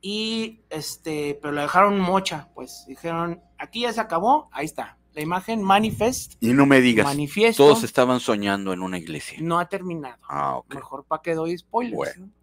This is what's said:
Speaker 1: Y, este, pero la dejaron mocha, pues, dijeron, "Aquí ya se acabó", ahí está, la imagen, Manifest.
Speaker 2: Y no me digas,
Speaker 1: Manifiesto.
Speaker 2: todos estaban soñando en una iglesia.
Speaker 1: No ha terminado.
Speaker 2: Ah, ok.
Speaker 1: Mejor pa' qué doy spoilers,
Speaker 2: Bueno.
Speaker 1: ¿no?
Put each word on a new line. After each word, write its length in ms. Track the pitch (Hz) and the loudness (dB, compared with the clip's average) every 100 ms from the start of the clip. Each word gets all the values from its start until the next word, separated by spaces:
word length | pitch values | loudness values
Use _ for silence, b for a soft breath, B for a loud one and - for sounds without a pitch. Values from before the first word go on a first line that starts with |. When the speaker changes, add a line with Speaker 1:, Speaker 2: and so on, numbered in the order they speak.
Speaker 1:
Y, 580 | 190 214 220 226 220 220 _ | -6 -6 -4 -4 -6 -10 _
este, 680 | 156 147 - - 151 147 143 | -10 -10 -10 -8 -6 -4 -6
pero 120 | 151 | -6
la 80 | 147 | -4
dejaron 360 | 147 180 202 202 | 0 4 4 4
mocha, 520 | 180 190 190 156 - | 0 0 -2 -8 -14
pues, 300 | - 127 - - | -16 -16 -16 -20
dijeron, 540 | 135 170 165 170 170 _ _ | -12 -8 -6 -6 -8 _ _
"Aquí 220 | 147 226 | -14 -6
ya 120 | 240 | -6
se 80 | 226 | -4
acabó", 480 | 220 165 202 294 - | -4 -2 2 0 0
ahí 140 | - 156 | -10 -8
está, 300 | - 113 _ _ | -8 -12 _ _
la 80 | - | -10
imagen, 380 | 156 180 190 226 | -6 -6 -4 -4
Manifest. 720 | 196 196 220 - 214 262 - - | 2 2 2 0 -2 -2 -10 -4
Speaker 2:
Y 120 | 226 | 2
no 140 | 139 139 | 6 8
me 140 | 135 | 8
digas, 220 | 127 110 123 | 6 4 2
Speaker 1:
Manifiesto. 580 | 143 147 202 226 220 | 0 -4 2 2 8
Speaker 2:
todos 180 | 143 131 | 8 8
estaban 360 | 117 - 127 127 | 2 2 2 2
soñando 520 | 117 107 101 98 98 | 0 -2 0 -2 -2
en 80 | 95 | -6
una 160 | 185 92 | -6 -8
iglesia. 400 | 156 151 - - | -8 -10 -10 -10
Speaker 1:
No 180 | 160 170 | -4 -2
ha 100 | 170 | -2
terminado. 500 | 196 180 170 139 120 - | -8 -8 -10 -10 -16 -12
Speaker 2:
Ah, 280 | 143 143 127 | -6 -4 -6
ok. 160 | - | -10
Speaker 1:
Mejor 300 | 139 131 135 | -18 -14 -16
pa' 180 | - 156 | -8 -8
qué 120 | - | -4
doy 220 | 160 165 175 | -4 -4 -8
spoilers, 380 | _ 226 240 214 | _ -6 -4 -6
Speaker 2:
Bueno. 300 | - - 190 | -6 -8 -20
Speaker 1:
¿no? 60 | _ | _